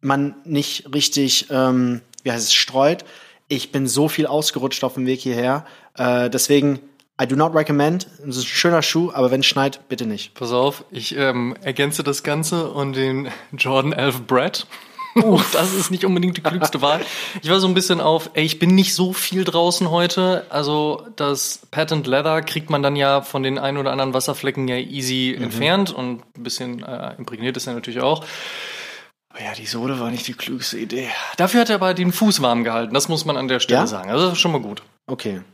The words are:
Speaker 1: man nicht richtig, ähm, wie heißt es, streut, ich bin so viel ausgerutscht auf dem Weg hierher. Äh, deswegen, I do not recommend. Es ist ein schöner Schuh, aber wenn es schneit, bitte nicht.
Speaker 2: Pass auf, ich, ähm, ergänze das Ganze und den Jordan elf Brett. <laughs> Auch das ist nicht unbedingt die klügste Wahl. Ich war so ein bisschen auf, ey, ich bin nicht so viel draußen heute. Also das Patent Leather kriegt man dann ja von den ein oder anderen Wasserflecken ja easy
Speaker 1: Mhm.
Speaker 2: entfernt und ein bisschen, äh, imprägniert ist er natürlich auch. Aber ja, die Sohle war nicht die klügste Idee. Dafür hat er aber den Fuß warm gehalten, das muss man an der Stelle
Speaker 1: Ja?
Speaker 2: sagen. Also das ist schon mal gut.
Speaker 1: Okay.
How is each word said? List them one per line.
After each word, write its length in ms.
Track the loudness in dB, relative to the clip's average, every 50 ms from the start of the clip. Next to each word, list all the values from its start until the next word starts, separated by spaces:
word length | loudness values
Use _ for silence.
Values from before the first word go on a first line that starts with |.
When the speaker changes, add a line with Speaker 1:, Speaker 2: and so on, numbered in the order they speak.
Speaker 1:
man 340 | 0 0 0 2 0 -2 -4 -10 -8
nicht 500 | -2 -2 0 0 -2 -4 -8 -10 -4 -2
richtig, 540 | 0 0 0 2 2 2 2 2 0 0 0
ähm, 520 | 2 2 4 4 4 4 2 2 0 -4 -8 _ -20 -8 _
wie 80 | -4
heißt 120 | -4 -2 0
es, 80 | 2 2
streut, 520 | 2 2 0 2 4 4 4 4 0 -6 -18 -20 -20 -20 -20 -20 _ _ _
ich 240 | -4 -4 -4 -4
bin 160 | -2 -2 -2 0
so 220 | 2 2 2 2
viel 180 | 2 0 0 2
ausgerutscht 560 | 2 0 0 0 -2 -2 -2 -2 -2 -2 -2
auf 120 | -2 -2
dem 100 | -2 0
Weg 160 | 0 0 -2
hierher. 440 | -2 -4 -2 0 2 0 0 0 -2 -8 -20 -20 -20 -20 _ -2
Äh, 320 | 0 2 2 2 2 2
deswegen, 500 | 0 0 2 6 6 6 6 4 0 0 -6 -16 _ _ _ _ _ -4
I 60 | -2
do 100 | 0 2 2
not 180 | 2 4 4
recommend. 520 | 2 2 4 2 2 4 2 2 0 -4 -8 -16 -16 -12 -8
Es 80 | -6
ist 80 | -6 -4
ein 40 | -2
schöner 340 | -2 2 4 4 4 4
Schuh, 300 | 2 2 0 0 0 0 2
aber 180 | 2 2 4
wenn 80 | 4 4
es 60 | 2
schneit, 420 | 2 2 2 0 0 -2 -6 -10 _
bitte 180 | -8 -6 -4
nicht. 280 | -4 -4 -6 -8 -14 _
Speaker 2:
Pass 160 | -10 -6 -2
auf, 320 | 2 2 2 2 0 -2 -14 _
ich, 240 | -14 -10 -8 -6 -2 0
ähm, 380 | 0 2 2 0 -2 -4 -6 -6 -6
ergänze 400 | -6 -2 0 0 0 0 -2 -2
das 180 | -2 -2 -2 -2
Ganze 460 | -2 -2 -2 -2 -2 -2 -2 -2 -2
und 240 | -2 -4 -4 -2 0 0
den 320 | 0 0 0 -2 -4 -6 -10 -14 -16 -16 -6
Jordan 400 | -4 -2 2 2 2 2 2 0
elf 280 | 0 0 0 0 -2 -2
Brett. 440 | 2 2 2 2 2 -2 -6 -10 -10 -16 -20 -20 -20 -14 -14 -14 0 2
<laughs> 80 | 4 6
Auch 180 | 6 6 4 4 2
das 220 | 2 0 2 2 0
ist 160 | -2 -2 -2
nicht 160 | -2 0 0
unbedingt 320 | 2 2 2 2 0 -2 0
die 40 |
klügste 380 | -2 -2 0 0 -2 0 0 0 2
Wahl. 180 | 2 2 2 -2 -6 -8 -8 -10 -10 -10 -8
Ich 80 | 0 2
war 100 | 2 4
so 80 | 4 4
ein 60 | 2
bisschen 280 | 2 2 2 0 2
auf, 280 | 4 2 2 2 0 -2 -2
ey, 100 | 0 0
ich 140 | 0 2 2
bin 160 | 4 6 6
nicht 180 | 6 6 4 2
so 200 | 0 0 0 0
viel 320 | -4 -4 -4 -2 -2 -2
draußen 440 | 0 2 2 2 4 2 2 0 0
heute. 560 | 2 2 2 2 2 0 2 2 0 0 -2 -4
Also 580 | -4 -4 -2 0 0 0 0 0 -2 -4 -8 -16 -8
das 460 | -4 -2 -2 -2 -2 -4 -6 -8 -10 -14 _
Patent 340 | -4 -2 -2 0 0 -2 0
Leather 380 | 2 2 2 2 2 0 0 -2
kriegt 260 | -2 -6 -6 -4 -2
man 140 | 0 2 2
dann 120 | 2 2
ja 260 | 2 2 4 4 2 0
von 180 | -2 -4 -2
den 160 | -2 0 -2 0
ein 200 | -2 -2 -2 -2
oder 140 | -2 -2
anderen 220 | 0 0 0 0 0
Wasserflecken 540 | -2 -2 -2 -4 -2 -2 -4 -2 -2 -2 -2
ja 80 | -2
easy 580 | -4 -4 -6 -8 -6 -4 -2 -2 0 0 -2 -2
Speaker 1:
Mhm. 80 | -2 -6
Speaker 2:
entfernt 460 | -6 -4 0 2 2 4 4 2 0
und 300 | -2 -6 -6 -6 -6 -8 -12 _ _ -12
ein 60 | -10
bisschen, 400 | -10 -8 -8 -8 -8 -10 -10 -10
äh, 320 | -10 -10 -10 -10 -10 -10 -12
imprägniert 400 | -12 -12 -10 -4 -4 -4 -4 -4
ist 80 | -6
er 80 | -6 -8
natürlich 280 | -8 -8 -8 -4 0
auch. 220 | 2 2 2 0 -2 -12 -14 -12 -12 -12 -12 -12 -12 -12 -12 -14 -14 -14 -16 -18 -20 -20 _ _ _ _
Aber 120 | _ -14 -12
ja, 100 | -10 -10
die 100 | -10 -10
Sohle 340 | -8 -6 -4 -4 -4 -4 -4
war 120 | -4 -4
nicht 160 | -6 -6 -8 -10
die 60 | -10
klügste 440 | -10 -8 -8 -8 -6 -6 -6 -6 -6
Idee. 300 | -8 -6 -6 -6 -6 -6 -8 -8 -8 -10 -2 0
Dafür 240 | 0 2 4 4
hat 80 | 4 4
er 60 | 2 2
aber 180 | 2 2 2
den 160 | 2 0 0
Fuß 320 | 2 4 2 4 4 4 2
warm 200 | 2 2 2 0
gehalten, 300 | 0 0 -2 -2 0 0
das 140 | 0 0 0
muss 160 | -2 -2 -2
man 120 | -2 -2 -2
an 100 | -2 -2
der 120 | 0 0
Stelle 200 | 2 2 4 2
Speaker 1:
Ja? 60 | 2 2
Speaker 2:
sagen. 240 | -2 -6 -6 -2
Also 140 | 0 2 2
das 80 | 2 2
ist 60 | 2
schon 120 | 0 2
mal 100 | 0 -2
gut. 220 | -4 -6 -12 -12 -16 _ _ _ _ -10
Speaker 1:
Okay. 340 | -10 -6 -6 -6 -6 -6 -10 -14